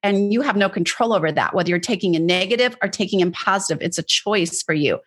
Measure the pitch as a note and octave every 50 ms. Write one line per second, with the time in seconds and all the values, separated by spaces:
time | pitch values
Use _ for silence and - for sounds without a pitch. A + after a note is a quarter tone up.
0 | - G3+ G3+ G3 G3+ G3+ G#3 A#3 C#4+ C#4+ G#3+ G3+ G3+ F#3+ G3 G3+ F3 - - -
1 | A#3+ A#3 A3 F#3+ D#3+ D#3+ D#3 - A#2 - - F#3+ F3 E3+ F3 F3 F3 - A#3 F#3
2 | G#3+ F#3 E3+ D#3+ E3 F3 F3 F#3 F#3+ G3 A#3+ A#3 B3 B3 A#3 - - G3+ - -
3 | G#3 F#3+ G#3 F#3+ F3 F3+ E3+ - - - F#3+ G3+ G3+ - D#3+ C#3 - E3+ - -
4 | D#3+ - - - - G3+ G#3+ G3+ E3+ E3 - - - - D#3+ D3+ D3 B2 E2+ -
5 | -